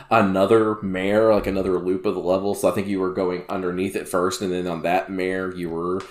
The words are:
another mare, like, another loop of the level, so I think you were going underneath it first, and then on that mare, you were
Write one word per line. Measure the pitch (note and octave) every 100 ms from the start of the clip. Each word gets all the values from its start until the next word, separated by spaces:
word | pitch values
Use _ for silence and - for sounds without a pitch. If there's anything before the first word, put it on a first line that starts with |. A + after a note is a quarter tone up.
| -
another | A2+ G2 F#2+ G2 A2+ A2 G#2
mare, | G2 F#2 F#2+ G#2 A2
like, | G#2 G2
another | F#2+ F#2+ F2+
loop | F2+ F#2+ G#2+
of | F#2
the |
level, | E2+ F#2+ G2+ G2
so | F#2
I |
think | G#2 G2
you | F#2+
were | F#2
going | G2 F#2 F2+ -
underneath | G2 F#2 F2+ G2 F#2
it | D2
first, | F#2 F#2 -
and | F#2+
then | F2+ F2+
on | E2
that | E2 F2+ -
mare, | F#2+ F#2 F#2+ F#2
you | F2+ E2+
were | E2 F2 F#2 -